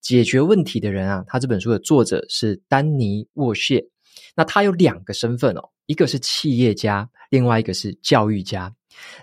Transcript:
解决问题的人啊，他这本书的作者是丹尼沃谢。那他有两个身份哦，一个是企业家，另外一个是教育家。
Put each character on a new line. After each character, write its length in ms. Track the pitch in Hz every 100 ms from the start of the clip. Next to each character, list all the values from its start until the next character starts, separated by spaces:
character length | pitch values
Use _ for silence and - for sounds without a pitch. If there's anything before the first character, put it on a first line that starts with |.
解 200 | - 123
决 160 | 117 131
问 240 | 156 208
题 160 | 156 113
的 140 | 104
人 160 | 98 95
啊， 160 | 98 92
他 120 | 127
这 100 | 131
本 100 | 107
书 120 | 113
的 80 | 107
作 260 | - 147
者 180 | 113 87 -
是 260 | - 113 98 _
丹 300 | 135 151 147
尼 280 | 110 104 107
沃 200 | - 131
谢。 280 | 104 - 127 - _ _ - - -
那 80 |
他 180 | 160 -
有 80 | 202
两 300 | 175 175 90
个 100 | 90
身 240 | 101 117 120
份 160 | 139
哦， 160 | 92 - _ _
一 80 |
个 120 | 151 151
是 120 | 139
企 400 | - - 160 123
业 160 | 123
家， 340 | 101 110 101 107 _ _
另 160 | 135 123
外 120 | 113
一 40 |
个 100 | 98
是 220 | 92 104 92
教 280 | - 135 107
育 120 | 107
家。 280 | 95 98 90 - _ - - -